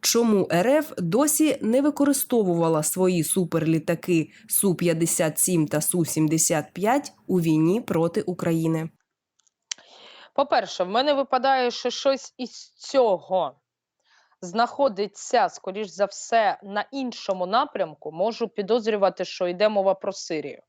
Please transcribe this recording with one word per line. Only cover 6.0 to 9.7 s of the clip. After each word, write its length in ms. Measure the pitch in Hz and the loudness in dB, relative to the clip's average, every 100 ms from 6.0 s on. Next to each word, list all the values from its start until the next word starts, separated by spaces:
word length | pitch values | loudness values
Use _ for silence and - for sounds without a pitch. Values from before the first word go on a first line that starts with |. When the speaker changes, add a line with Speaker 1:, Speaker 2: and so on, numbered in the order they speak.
| 160 | -2
Speaker 1:
сімдесят 680 | - 156 160 - 160 147 | 0 0 2 0 0 -4
п'ять 400 | - 196 269 285 _ - | -4 0 0 -2 _ -2
у 140 | 185 | 0
війні 400 | 165 156 160 202 | 2 2 4 2
проти 400 | - 175 165 190 | 0 0 0 -2
України? 680 | - 175 180 165 160 160 165 _ _ _ _ _ _ _ _ | -4 -4 -2 0 0 -2 -4 _ _ _ _ _ _ _ _